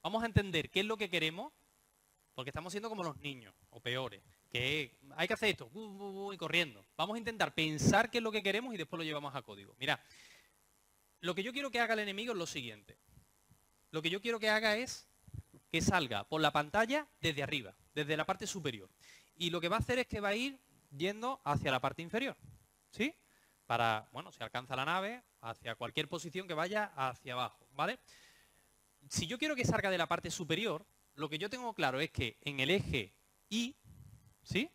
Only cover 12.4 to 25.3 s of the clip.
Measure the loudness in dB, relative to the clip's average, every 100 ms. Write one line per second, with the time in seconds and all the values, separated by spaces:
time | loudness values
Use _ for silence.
12.4 | -4 -4 -6 -10 -20 -20 _ -20 _ _
13.4 | _ -20 _ _ _ -2 0 -2 -2 0
14.4 | 4 4 4 2 -2 -8 -14 _ -14 -14
15.4 | -14 -20 _ 2 4 4 4 -2 -2 4
16.4 | 4 4 2 2 4 2 -2 _ -2 0
17.4 | -2 -2 -4 -16 _ -4 0 2 2 -2
18.4 | -2 -4 -4 -6 -12 _ -20 -20 _ -4
19.4 | -2 0 2 0 2 0 0 -2 0 0
20.4 | -2 -6 _ _ _ -2 -2 -2 -4 -4
21.4 | 0 2 2 2 0 -2 -4 -2 -2 -6
22.4 | -18 -20 _ _ _ -2 -2 -2 _ _
23.4 | _ _ _ 4 4 2 -2 -12 -12 -10
24.4 | -6 -6 -4 -2 0 0 -2 -6 _